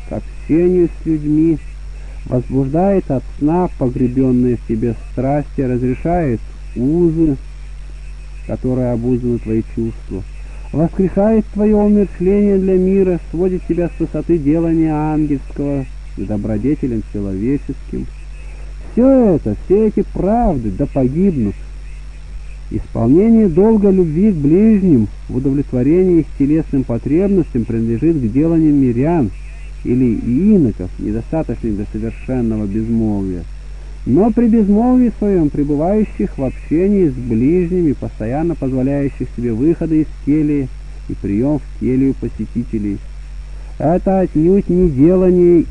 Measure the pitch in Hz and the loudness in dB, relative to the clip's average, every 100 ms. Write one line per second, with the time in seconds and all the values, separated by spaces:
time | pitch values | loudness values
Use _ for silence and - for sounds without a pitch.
0 | - - - - - 151 180 180 170 - | -10 -10 -8 -12 0 2 4 4 2 0
1 | 160 156 147 151 165 151 - - - - | -2 -2 0 2 4 2 -4 -12 -12 -12
2 | - - - 127 127 127 135 151 196 190 | -12 -12 -4 -4 0 -2 0 2 2 2
3 | - 131 - - 143 175 180 - 131 117 | 0 -4 -4 -2 0 2 0 -2 -2 0
4 | 123 127 131 123 123 117 - 113 120 113 | 0 2 2 4 2 0 -2 -2 -2 -4
5 | - - 135 147 139 - 131 123 127 123 | -8 -4 -2 -2 -2 -4 -2 0 -2 -2
6 | 156 175 156 113 - - - 104 127 165 | -2 0 0 -2 -6 -14 -12 -4 0 2
7 | 170 156 160 135 - - - - - - | 2 2 0 0 -6 -14 -14 -14 -14 -14
8 | - - - - - 110 127 127 123 120 | -14 -14 -14 -14 -8 -6 -2 -2 -2 -2
9 | 117 123 123 117 107 110 - - 113 110 | 0 0 0 -2 -2 -2 -2 -4 -6 -6
10 | - 98 - - - - - 139 160 - | -10 -10 -10 -12 -14 -14 -6 -2 0 0
11 | 185 202 208 220 208 208 214 214 208 208 | 0 2 2 2 0 0 2 4 4 4
12 | 202 - 175 202 208 196 185 185 185 196 | 2 0 0 2 4 2 2 2 4 4
13 | 185 170 - 160 185 185 - 165 170 - | 2 0 -4 -2 -2 -2 -2 -2 -2 -2
14 | 160 156 147 170 139 160 165 165 160 151 | -4 -4 0 0 2 2 2 2 2 0
15 | 151 156 151 143 - - 143 143 131 - | 0 0 0 -2 -4 -6 -4 -2 -4 -10
16 | - - - 107 107 107 120 151 135 113 | -12 -8 -4 -4 -2 -2 0 0 -2 -4
17 | - 107 101 95 113 143 - 139 - - | -4 -6 -4 -2 -2 -2 -4 -10 -8 -8
18 | 131 - - - - - - - - - | -8 -10 -14 -14 -14 -14 -14 -12 -6 2
19 | 254 262 233 156 113 104 - 190 220 208 | 4 6 6 4 0 -4 0 2 4 0
20 | - - 175 226 233 175 110 90 - 143 | -2 -2 0 2 2 0 -2 -2 -2 0
21 | 127 147 196 151 104 - - - - - | 0 2 2 2 -2 -4 -10 -14 -14 -14
22 | - - - - - - - - - 117 | -14 -16 -14 -12 -12 -12 -8 -8 -6 -2
23 | 113 156 220 226 214 160 208 220 202 190 | 4 6 6 6 6 4 4 6 4 4
24 | 175 151 214 175 143 170 220 214 185 131 | 2 2 2 2 4 6 6 6 6 4
25 | 104 - - 123 135 139 131 127 127 175 | 2 -4 -8 -4 0 -2 -2 0 2 4
26 | 185 170 143 - 139 156 151 139 127 117 | 4 4 2 0 2 2 0 -2 0 -2
27 | 123 151 196 196 156 117 110 113 113 113 | 0 0 2 2 0 -2 -2 -2 -2 0
28 | 151 160 117 127 160 165 156 147 131 117 | 0 0 0 0 2 4 4 4 2 2
29 | 143 170 110 - - - - - - 127 | 2 2 0 -4 -12 -14 -14 -10 -2 2
30 | 127 110 - 123 196 208 131 98 90 - | 2 0 0 2 4 6 4 0 -8 -6
31 | 104 110 - 160 151 113 117 101 104 110 | -4 -4 -4 -4 -4 -4 -4 -4 -4 -6
32 | 110 - - 127 117 110 104 104 110 113 | -6 -8 -6 -2 -2 -2 -2 -4 -2 0
33 | 110 101 95 87 82 - - - - - | 0 0 -4 -6 -8 -14 -14 -14 -14 -10
34 | - 135 226 226 240 233 202 202 247 254 | 0 4 4 4 4 4 4 4 4 4
35 | 247 - 208 190 147 147 147 143 156 214 | 2 2 0 2 2 0 0 0 2 0
36 | 208 - 202 - 131 - - 151 196 202 | 0 -2 -4 -2 -4 -6 -2 0 2 4
37 | 170 131 123 113 127 180 170 180 165 117 | 2 0 -2 0 2 2 2 0 0 0
38 | 117 - 110 135 170 156 135 131 131 143 | -4 -6 -4 -2 -2 -2 -2 0 0 0
39 | 139 - 127 - 120 110 147 170 160 156 | -2 -4 -8 -4 -4 0 0 0 0 0
40 | 151 - - 151 151 147 131 - - - | 0 -4 0 2 2 0 -4 -8 -14 -14
41 | - - 98 101 135 151 - - 110 131 | -12 -8 -2 0 0 0 -4 -6 -2 2
42 | 135 123 117 - 107 - 120 113 104 98 | 2 0 -6 -8 -6 -6 -4 -4 -4 -6
43 | - - - - - - - - 147 180 | -8 -14 -14 -12 -12 -14 -14 -4 0 0
44 | 196 190 185 151 165 196 - 175 180 127 | 2 0 0 2 4 4 2 2 2 4
45 | 151 185 180 180 175 175 147 | 4 6 4 6 6 6 4